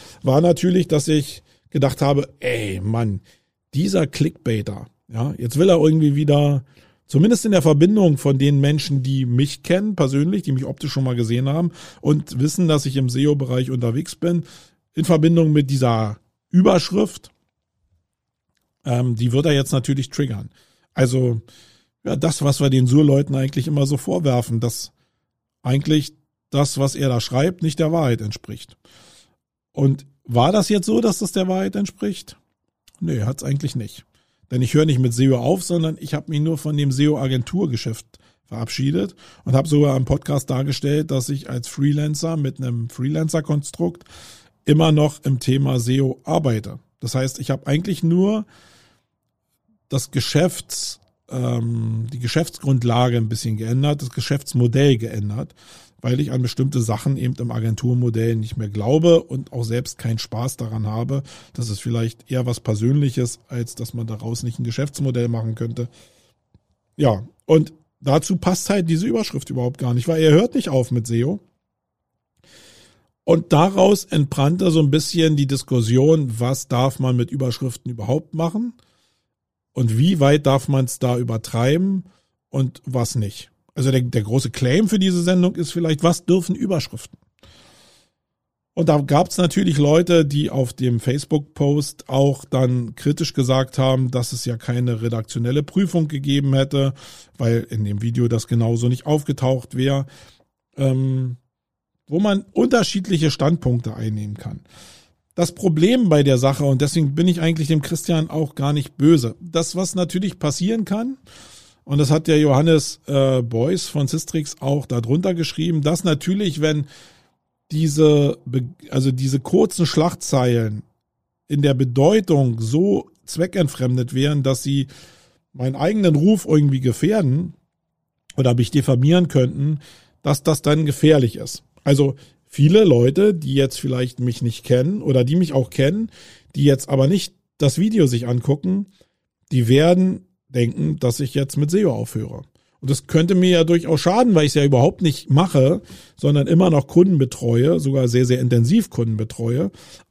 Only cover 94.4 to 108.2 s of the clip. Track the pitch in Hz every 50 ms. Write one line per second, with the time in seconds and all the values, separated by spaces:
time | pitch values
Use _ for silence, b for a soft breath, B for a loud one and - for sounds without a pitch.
94.4 | - 120 117 113 - - 120 123 127 123 120 110 113 120 117 113 110 - - 123
95.4 | 117 120 131 151 147 147 - 185 202 175 - 170 160 147 151 139 139 143 139 143
96.4 | 139 139 135 135 135 135 143 139 135 135 135 B B B B B B B B -
97.4 | 123 117 117 113 113 - 117 107 107 101 104 101 110 117 117 123 120 113 120 113
98.4 | - - 120 117 113 113 117 113 120 123 127 120 - 151 151 151 143 - 135 -
99.4 | 131 127 131 127 120 - - 127 131 135 139 139 135 139 B B B B B B
100.4 | B _ _ _ _ _ _ - 139 135 131 131 135 135 131 131 127 127 123 -
101.4 | _ _ _ _ _ _ _ _ _ _ _ _ _ - 139 175 208 208 196 196
102.4 | - _ - - 240 240 - 233 196 - - 196 180 - 190 156 160 151 - -
103.4 | - 147 170 160 - 131 123 120 120 117 107 - 110 110 107 107 107 104 104 -
104.4 | - 107 107 - - B B B B B B B B B B B B _ _ -
105.4 | 175 170 - - - 185 156 151 165 208 247 262 233 185 156 147 143 143 135 123
106.4 | 127 135 139 - 147 139 135 123 147 135 - 165 156 139 139 160 170 185 175 170
107.4 | 160 165 165 160 156 143 160 151 139 - 170 151 - - 170 160